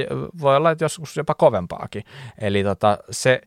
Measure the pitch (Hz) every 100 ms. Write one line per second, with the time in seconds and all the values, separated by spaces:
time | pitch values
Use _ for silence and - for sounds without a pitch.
0 | 131 135 135 170 139 139 165 160 156 -
1 | 151 - 151 151 160 104 87 - - 101
2 | - 139 127 - 104 101 98 95 107 104
3 | - 104 131 127